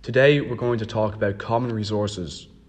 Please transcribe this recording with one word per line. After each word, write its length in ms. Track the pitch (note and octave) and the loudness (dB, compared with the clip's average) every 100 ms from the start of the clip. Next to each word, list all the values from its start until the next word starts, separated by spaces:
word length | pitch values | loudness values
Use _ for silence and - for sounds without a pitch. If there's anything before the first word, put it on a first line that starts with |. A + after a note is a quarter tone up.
Today 380 | - B2 C#3 D3 | 2 4 6 4
we're 160 | A#2+ A#2+ | 0 -4
going 240 | A#2+ A#2 | -2 -2
to 40 | |
talk 300 | G#2+ A2 G#2+ | -2 -2 -2
about 240 | G#2+ G#2 G2+ | 0 -2 -2
common 340 | - A2+ B2 | -2 -2 0
resources. 760 | A2 G#2 G#2+ G#2 F#2+ E2 - - - | -4 -2 -2 -2 -4 -10 -12 -18 -20